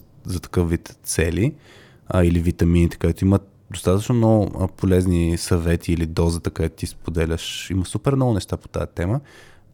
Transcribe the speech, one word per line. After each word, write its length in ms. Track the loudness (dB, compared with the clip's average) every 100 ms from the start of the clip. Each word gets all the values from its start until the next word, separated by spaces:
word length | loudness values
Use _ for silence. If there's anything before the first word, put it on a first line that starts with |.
| -12 -18
за 160 | -8 -8
такъв 300 | -4 -2 0
вид 280 | -2 -6 -16
цели, 520 | -8 -2 -2 0 -2 -4 -20 -20 -20 -20 -4
а, 160 | 2
или 160 | 4 2
витамините, 560 | 0 0 4 4 4 2
където 280 | -2 2
имат 180 | 2 2 0 _ -16
достатъчно 440 | -6 0 0 2
много, 360 | 2 4 4 2 -2
а, 80 | -4
полезни 680 | -2 2 2 4 2 2 0
съвети 540 | 0 0 2 0 0
или 140 | -2 -2
дозата, 440 | 0 0 0 -4
където 260 | -4 -4 -4
ти 100 | -10
споделяш. 840 | -8 -6 -2 -2 -2 -6 -10 -4
Има 140 | -4
супер 300 | -4 -4 -2
много 200 | 0 0
неща 220 | 0 -2 -8
по 120 | -6
тази 180 | -8 -6
тема, 320 | -4 -4 -4 -6 -20 -20 -20 _